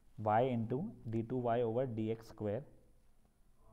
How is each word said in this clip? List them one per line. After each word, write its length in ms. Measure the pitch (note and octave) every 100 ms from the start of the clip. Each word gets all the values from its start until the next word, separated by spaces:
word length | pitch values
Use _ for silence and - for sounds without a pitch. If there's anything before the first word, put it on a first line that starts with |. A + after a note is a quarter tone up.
| - -
y 200 | G#2+ A2 C3
into 280 | A#2+ A2+ B2+ A3 - A2+
D 140 | A2+ A2+
two 100 | B2+
Y 120 | A#2+ A#2
over 240 | A#2 A#2 C3+
D 160 | A2+ A2
X 180 | A2 -
square। 320 | - G#2+ A2 - - - - - - - _ - - -